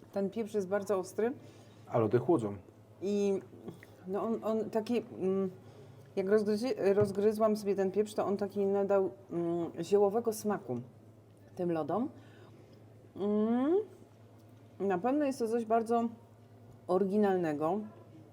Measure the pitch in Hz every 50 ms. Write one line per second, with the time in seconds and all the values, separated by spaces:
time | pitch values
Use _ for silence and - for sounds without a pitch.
0 | - - - 202 202 190 190 226 226 208 - 214 190 180 202 202 196 196 208 190
1 | 180 185 - - 214 233 294 - - - - - - - - - - - - 120
2 | 113 104 95 123 131 - 170 139 110 101 101 95 - - - - - - - -
3 | 170 196 208 202 202 202 196 185 - - - - - - 165 - - - - -
4 | - 180 190 202 180 226 226 208 - 208 226 220 214 202 - 220 214 226 240 220
5 | - - - 104 175 190 190 196 196 185 - - - - - - - - - -
6 | - - - 196 190 190 208 220 208 208 214 208 240 262 247 - - 196 196 202
7 | 208 196 190 196 202 220 214 214 220 214 214 214 202 202 196 196 190 190 185 202
8 | 214 214 - - 180 - 202 196 208 196 196 202 196 196 196 202 196 190 202 196
9 | 190 175 180 - - - 160 170 170 170 170 170 170 156 - - 170 - 202 202
10 | 208 196 190 233 233 226 214 214 - 208 202 - - - 123 120 - - - -
11 | - - - - - - - - - - - - 180 175 165 160 151 143 170 208
12 | 262 320 - - - - - - - - - - - - - - - - - -
13 | - - - - 190 208 208 214 214 226 233 247 262 294 349 403 427 - - -
14 | - - - - - - - - - - - - - - - - 185 196 185 175
15 | 185 247 269 302 302 269 269 - 233 214 226 240 226 214 226 233 226 226 233 233
16 | 233 233 - - - - - - - - - - - - - - - - 180 190
17 | 202 185 196 214 208 196 190 180 175 156 147 143 156 160 185 214 214 214 - -
18 | - - - - - -